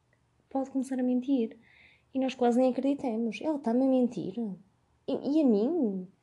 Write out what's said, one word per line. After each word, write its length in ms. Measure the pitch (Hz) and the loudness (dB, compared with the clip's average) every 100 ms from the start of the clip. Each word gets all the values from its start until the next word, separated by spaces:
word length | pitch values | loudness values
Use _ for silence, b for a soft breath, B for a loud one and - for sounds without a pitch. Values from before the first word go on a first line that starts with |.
| _ _ _ _ _ | _ _ _ _ _
pode 220 | 269 269 | -6 -4
começar 300 | 269 262 254 | -4 -4 -2
a 20 | |
mentir. 560 | 254 254 247 269 226 - b b b b b | 0 0 2 0 0 -6 b b b b b
E 40 | 269 | -2
nós 160 | 262 | -2
quase 260 | 247 240 233 | 2 2 4
nem 100 | 254 | 2
acreditamos. 720 | 247 269 277 262 220 233 208 | 2 -2 -2 -2 -4 -4 -4
"Ela 160 | 311 294 | -4 -2
está-me 280 | 233 240 | 0 2
a 40 | 269 | 4
mentir? 460 | 262 240 190 170 190 226 180 - _ _ _ - | 4 2 -2 -8 -6 -8 -10 -16 _ _ _ -8
E, 300 | 277 - 302 | -6 0 2
e 20 | |
a 40 | 277 | 4
mim? 600 | 202 233 349 233 190 185 _ | 4 2 0 -2 -2 -8 _